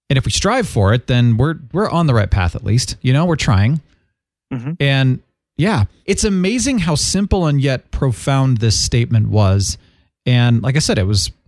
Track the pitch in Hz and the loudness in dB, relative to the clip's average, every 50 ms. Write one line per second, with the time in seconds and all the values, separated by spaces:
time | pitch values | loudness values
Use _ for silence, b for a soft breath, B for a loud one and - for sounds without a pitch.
0 | _ - 139 135 - 120 - - - 190 233 262 226 - - 120 101 - 113 127 | _ -4 -2 -2 -2 -2 -2 -2 0 0 0 0 -2 -2 0 0 2 2 2 0
1 | - - 127 123 120 120 113 110 131 156 165 151 143 117 - 175 214 - - 165 | 0 0 0 2 2 2 2 2 2 0 -2 -4 -8 -6 -4 -2 -2 0 0 0
2 | 170 147 123 113 101 95 - - 92 85 - - - 98 107 123 - - - - | 0 2 2 2 2 2 0 0 0 0 -2 -4 -2 -2 0 0 -2 -4 -6 -4
3 | - 127 127 143 170 180 160 139 - - 110 92 98 117 151 160 - _ _ _ | -2 0 2 2 2 0 0 0 0 0 2 2 2 2 0 -2 -4 _ _ _
4 | _ _ _ _ _ _ _ _ _ - 135 120 117 139 170 - 147 139 139 135 | _ _ _ _ _ _ _ _ _ -12 -10 -8 -8 -8 -6 -2 0 0 2 2
5 | 135 131 127 - - _ _ _ _ _ _ - 151 214 214 131 101 - _ _ | 2 2 0 -2 -6 _ _ _ _ _ _ -4 -2 0 0 0 -2 -2 _ _
6 | _ - 196 - - 214 196 185 180 190 233 254 214 277 269 233 165 170 156 135 | _ -4 -4 -2 -2 -2 0 0 0 -2 -2 -2 -2 -2 -2 -2 -2 -2 -2 -2
7 | - - - 185 202 185 - 196 175 151 143 139 135 139 131 - - _ - - | -2 -2 -2 -2 -2 0 0 0 0 0 0 0 0 0 -2 -4 -6 _ -6 -2
8 | 143 135 110 - - - 135 135 135 131 127 110 113 110 98 - - - - 120 | -2 -2 -2 -2 -2 -2 0 2 2 2 0 0 0 0 0 0 -2 -2 0 0
9 | 117 - 120 110 107 107 101 104 104 95 95 101 98 - - b b b b b | 0 2 2 0 2 2 2 2 2 2 2 2 0 -2 -6 b b b b b
10 | b b _ _ - 123 123 123 120 120 120 113 104 131 131 156 151 - 220 117 | b b _ _ -2 0 2 2 4 4 2 2 0 0 0 0 0 0 0 0
11 | 95 95 107 98 - - - _ _ | 0 0 0 0 -2 -4 -8 _ _